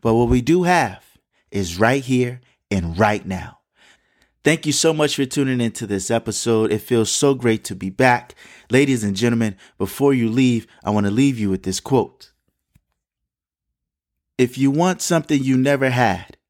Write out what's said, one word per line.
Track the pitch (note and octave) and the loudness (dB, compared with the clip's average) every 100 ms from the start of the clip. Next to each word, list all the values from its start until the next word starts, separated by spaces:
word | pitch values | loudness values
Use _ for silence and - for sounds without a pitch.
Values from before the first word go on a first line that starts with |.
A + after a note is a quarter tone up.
But | A#2 A2+ | 2 2
what | A#2+ | 4
we | B2+ | 2
do | B2 F3 | 2 2
have | F3 F3 B2 F#2+ _ _ _ _ _ | 4 2 0 -6 _ _ _ _ _
is | G2+ F#2 F2 | -6 -6 0
right | A2 C3+ | 2 2
here | B2+ B2+ B2 B2 _ _ _ | 0 -2 -2 -6 _ _ _
and | G2 E2+ E2 | -4 -4 0
right | G#2+ G#2+ - | 2 0 -6
now. | F#2 D#2+ - _ _ _ _ _ _ _ _ | -10 -10 -20 _ _ _ _ _ _ _ _
Thank | D3 D#3 D3+ | -2 -2 -2
you | |
so | C#3 E3 | 0 0
much | D#3 D3+ - | 2 -2 0
for | C3+ | -4
tuning | D3 C3+ B2+ | -2 -2 0
into | A#2 - G#2 | -2 -4 -6
this | G2 F#2+ | -4 -2
episode. | A2+ A2+ G#2 A#2+ A2+ A2 | -4 -2 -6 0 2 2
It | G#2+ | -2
feels | - A#2+ A2 | 0 0 0
so | - C#3+ | 0 0
great | C3+ A#2+ A2 - | 2 0 -2 -4
to | F#2 | -10
be | F#2+ | -10
back. | F#2+ C3 B2 - - - - _ | 0 2 2 -4 -20 -20 -20 _
Ladies | B2 C#3+ B2+ | 2 2 0
and | G#2 F#2+ | -2 0
gentlemen, | A#2+ A#2 A2+ F#2+ - _ | 0 0 -2 -6 -20 _
before | G2+ - C#3 | -8 0 2
you | C3+ A#2 | 2 0
leave, | A#2 C3 A#2 - _ | 2 2 0 -4 _
I | - | -2
want | G#2 G2+ | 0 0
to | |
leave | G#2+ C#3 A#2+ | 2 0 0
you | G#2 | -2
with | F#2 | -2
this | - F#2 | -4 -8
quote. | - C3+ G2+ _ - _ _ _ _ _ _ _ _ _ _ _ _ _ _ _ _ _ _ _ _ - | -2 -2 -2 _ -20 _ _ _ _ _ _ _ _ _ _ _ _ _ _ _ _ _ _ _ _ -2
"If | B2 B2+ | -2 2
you | C#3 | 0
want | C#3+ F3+ F3+ | 2 0 -2
something | - E3+ D3 D3 | -2 -2 0 -2
you | C3 C3 | 2 0
never | C3 C#3+ C3+ | 2 2 0
had | B2 A#2 F2 - - _ | 2 0 0 -8 -20 _